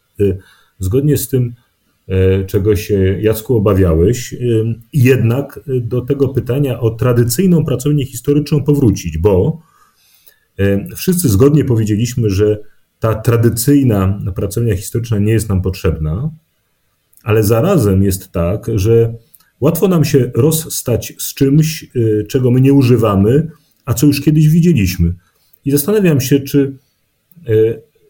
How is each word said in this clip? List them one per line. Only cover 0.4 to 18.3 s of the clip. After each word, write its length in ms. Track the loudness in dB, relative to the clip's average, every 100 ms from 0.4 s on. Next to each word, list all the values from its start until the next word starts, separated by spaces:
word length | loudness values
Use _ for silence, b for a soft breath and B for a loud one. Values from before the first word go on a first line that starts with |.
| b b b -8
zgodnie 380 | -2 0 2 0
z 120 | 0
tym, 260 | -2 -2 -6 _ _ _ _ -6
e, 360 | 0 2 2
czego 320 | 0 -2 0 0
się, 420 | 0 0 0 0
Jacku, 360 | -2 -2 0 0
obawiałeś, 800 | 2 2 2 4 2 0 -6
e, 20 | -6 -2 -2 -2 -6 -6
jednak, 680 | 0 2 2 2 -2 -6 -10 -6
e, 120 | -6
do 200 | -4 -6
tego 280 | -4 -2 0
pytania 520 | -2 -4 -2 -2 -2
o 100 | -4
tradycyjną 760 | -2 0 2 0 2 2 2
pracownię 420 | 0 -2 -2 -2 -2
historyczną 580 | -8 -2 -2 0 -2
powrócić, 540 | 0 2 2 0 -4 -2
bo, 440 | 2 2 0 -4 b b b b b b b b b -4
e, 380 | -2 -2 -4 -8
wszyscy 320 | -2 0 0
zgodnie 360 | 2 4 2
powiedzieliśmy, 640 | 0 0 0 -2 -2 -2 -2
że 300 | 2 0 0 B B B -6
ta 140 | -4
tradycyjna 1080 | -2 0 2 2 0 0 2 2 2 0 -2 -6
pracownia 420 | -6 -6 -4 -2 -2
historyczna 420 | -4 -8 -4 -2
nie 140 | 0
jest 160 | 0 0
nam 140 | -2
potrzebna, 680 | -2 -4 -4 -2 -4 -4 -6 -10 _ _ _ _ _ _ _ _
ale 200 | -2 0
zarazem 600 | 2 2 2 2 2 2
jest 300 | 0 -2 -8